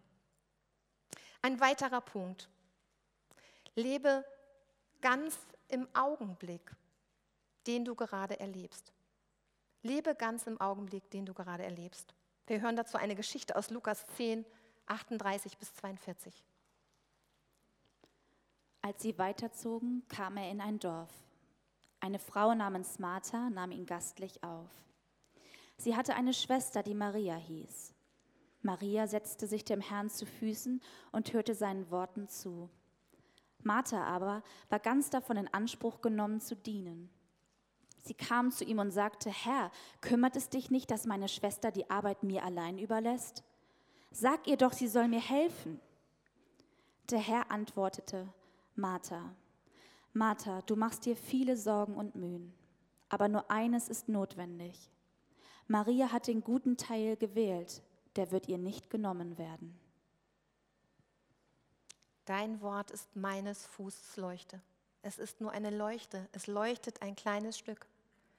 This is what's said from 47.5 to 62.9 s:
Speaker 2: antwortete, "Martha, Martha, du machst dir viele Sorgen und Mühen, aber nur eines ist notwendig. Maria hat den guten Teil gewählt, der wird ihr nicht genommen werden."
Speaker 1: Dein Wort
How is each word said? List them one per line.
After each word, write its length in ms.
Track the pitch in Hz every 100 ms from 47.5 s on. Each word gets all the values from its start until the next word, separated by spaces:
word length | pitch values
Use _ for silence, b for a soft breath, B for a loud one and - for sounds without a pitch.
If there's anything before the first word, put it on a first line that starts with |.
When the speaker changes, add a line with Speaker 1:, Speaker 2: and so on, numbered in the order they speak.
Speaker 2:
antwortete, 840 | 208 214 - 190 190 - 190 190 - b b b
"Martha, 600 | - 196 185 - 170 170 185 _ _ _ B B B B
Martha, 500 | 220 220 208 214 190
du 140 | 190 214
machst 280 | 226 -
dir 120 | 247 233
viele 400 | - 262 254 247
Sorgen 400 | 208 208 208 196
und 180 | 208
Mühen, 400 | 196 175 175 175 - _ _ _ _ -
aber 200 | 202 202
nur 220 | 208 -
eines 380 | 214 233 240 -
ist 200 | 226 -
notwendig. 800 | 208 190 185 180 175 175 175 - _ _ _ _ B B B B
Maria 460 | 214 208 247 254
hat 160 | 240 240
den 140 | 226
guten 340 | 226 247 262 247
Teil 400 | - 226 220 220
gewählt, 640 | 214 202 214 175 175 - - _ _ -
der 140 | 180
wird 180 | 185 -
ihr 80 | 180
nicht 300 | 180 233 -
genommen 480 | 226 208 180 175 170
werden." 420 | 165 160 170 175 _ _ _ _ _ _ _ _ _ _ _ _ _ _ _ _ _ _ _ _ - - _ _
Speaker 1:
Dein 360 | - 196 220 220
Wort 300 | 202 202 202